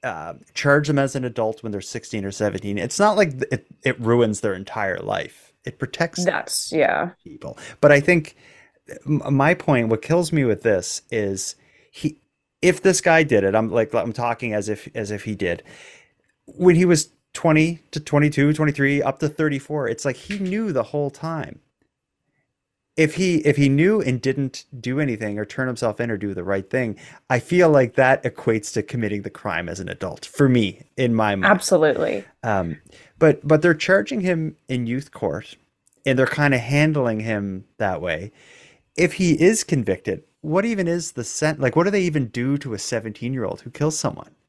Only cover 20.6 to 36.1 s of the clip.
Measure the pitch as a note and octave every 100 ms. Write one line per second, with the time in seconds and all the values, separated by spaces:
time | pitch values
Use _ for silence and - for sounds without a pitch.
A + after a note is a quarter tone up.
20.6 | A3 C#3 A2 D3 C#3+ - D#3+ D#3+ G#2+ -
21.6 | _ _ _ _ _ _ _ _ _ _
22.6 | _ _ _ - D#3 D#3+ F#3+ E3+ D3+ D3
23.6 | C#3 C#3 F3 G#3+ C3+ B2+ C3+ C3+ C3+ -
24.6 | - B2+ A#2+ C3 D3 G#2+ G#2+ G#2 G#2+ -
25.6 | C3 A#2+ A#2 G#2 A#2+ G#2+ G2+ F#2 F2 G2
26.6 | F#2+ B2+ A#2+ G2 - - _ B2+ - F3+
27.6 | E3+ D3 B2 - C3 C3+ B2 - - A2+
28.6 | - - G#2 A#2+ G#2+ G#2 G2 - G#2+ E2
29.6 | E2+ F#2 F2+ F2+ F#2 E2+ - - C#3 B2
30.6 | G2+ F2+ - - B2+ A2+ G#2+ G2 F#2+ G3
31.6 | - F3+ D#3 B2+ - - - _ A#2+ G2+
32.6 | E2+ D2+ _ - - _ D3+ - C#3+ D#3
33.6 | F3 D#3 - G3 G3+ A#3+ F#3 E3+ D#3+ -
34.6 | _ B2+ A#2+ B2+ C#3+ - G2 D#2 - -
35.6 | _ _ _ _ -